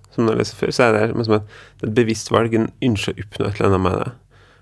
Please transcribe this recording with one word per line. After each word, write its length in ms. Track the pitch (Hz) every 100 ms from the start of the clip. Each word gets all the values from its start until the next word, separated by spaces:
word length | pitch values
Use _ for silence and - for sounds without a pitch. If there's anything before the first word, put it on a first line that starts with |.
| -
som 140 | - 113
jeg 120 | 117
leser 180 | 110 -
før, 140 | -
så 100 | - 120
er 40 | 107
det 80 | 113
liksom 240 | 117 110 107
et, 80 | 104 - - -
det 80 | 110
er 60 |
et 40 | 110
bevisst 320 | 110 110 -
valg, 200 | 104 117 113
en 120 | 113 -
ønsker 320 | 131 101 -
å 80 | -
oppnå 240 | 101 - 107
et 120 | 101
eller 100 | 98
annet 140 | 95 92
med 140 | 98
det. 100 | 127 - _ - - _